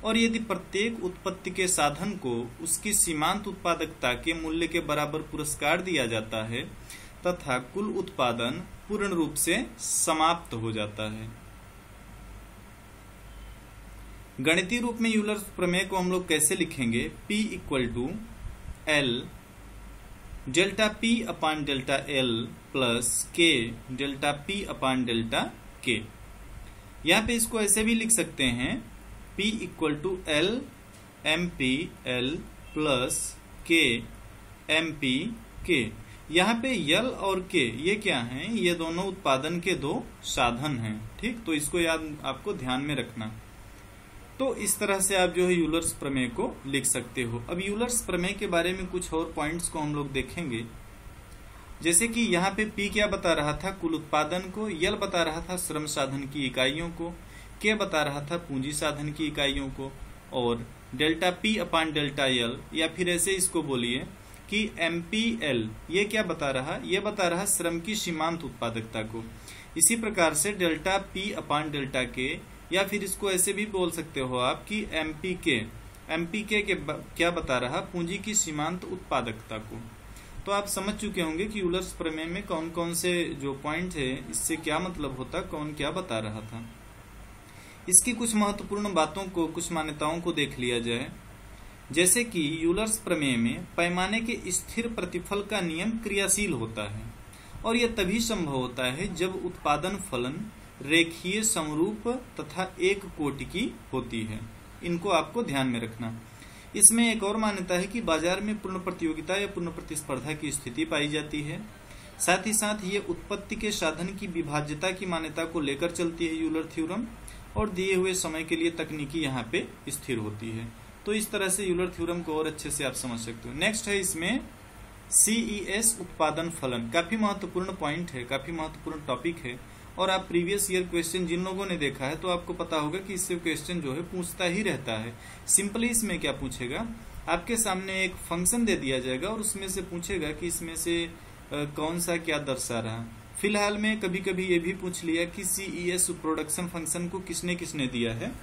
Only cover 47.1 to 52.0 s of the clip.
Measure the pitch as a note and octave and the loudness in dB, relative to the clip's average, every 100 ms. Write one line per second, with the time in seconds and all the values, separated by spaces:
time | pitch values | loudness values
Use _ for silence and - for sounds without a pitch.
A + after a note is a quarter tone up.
47.1 | - A#2 A#2 A2+ F3 G3 G3+ A#3 A#3 - | -2 -2 -2 -4 -4 -2 0 0 0 0
48.1 | F3+ F3+ G3+ G3+ E3+ E3+ F#3+ F3+ F3+ F3 | 0 0 0 2 4 4 0 -2 -4 -2
49.1 | D#3+ E3 E3 D3+ E3+ E3+ E3 D3+ D3 C#3 | -2 -2 -2 -2 0 -2 -2 0 0 0
50.1 | C3+ B2+ - C3+ A2+ A#2 - - - - | -2 -2 -4 -2 -2 -4 -10 -16 -16 -16
51.1 | - - - - - - - D#3 E3+ | -16 -16 -16 -16 -16 -16 -2 4 6